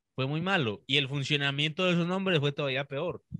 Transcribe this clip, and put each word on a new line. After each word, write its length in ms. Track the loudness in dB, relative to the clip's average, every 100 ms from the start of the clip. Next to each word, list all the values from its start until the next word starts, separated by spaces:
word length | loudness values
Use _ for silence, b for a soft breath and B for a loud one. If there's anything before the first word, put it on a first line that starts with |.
| _
fue 120 | -4 -2
muy 160 | -2
malo, 400 | 0 2 2 -2 0
y 120 | 2
el 100 | 2
funcionamiento 800 | -2 -2 0 0 0 -2 0 2
de 60 |
esos 140 | 2 2
nombres 340 | 0 2 2
fue 120 | 2
todavía 320 | 0 -2 -2
peor. 400 | -4 -4 -6 -6 -10